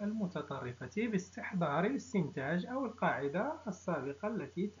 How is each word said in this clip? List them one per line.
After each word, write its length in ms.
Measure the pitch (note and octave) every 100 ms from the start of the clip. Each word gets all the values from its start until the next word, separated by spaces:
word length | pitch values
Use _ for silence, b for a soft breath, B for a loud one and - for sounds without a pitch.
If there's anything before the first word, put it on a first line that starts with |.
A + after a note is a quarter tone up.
المتطرفة 880 | G#3 A3 F3+ D#3 - C3+ B2+ A#2+ C3 G#3
باستحضار 880 | A#3 G3 - - - F#3 D#3+ C#3+
الاستنتاج 800 | G#3 C4+ - G3+ C#3+ C#3+ C3+ F3 A#3+
أو 200 | B3+ B3+
القاعدة 680 | - E3+ B2+ C#3+ E3 C4 D#4+ A3
السابقة 640 | F3+ - D#3 C3+ C#3+ G#3+
التي 420 | A3 C#3 F3 G#3 -